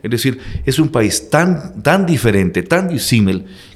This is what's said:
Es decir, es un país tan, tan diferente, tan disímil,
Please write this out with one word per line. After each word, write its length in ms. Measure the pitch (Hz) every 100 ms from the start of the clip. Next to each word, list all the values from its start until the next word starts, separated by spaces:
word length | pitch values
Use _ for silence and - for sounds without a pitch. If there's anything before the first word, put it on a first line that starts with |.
Es 80 | 110
decir, 260 | 120 135 123 - - -
es 140 | 127
un 100 | 151
país 400 | 127 107 - -
tan, 520 | 151 180 165 - -
tan 240 | 107 190 175
diferente, 560 | 139 117 98 90 87
tan 280 | - 170 185
disímil, 560 | 143 - 120 95 92 92 - -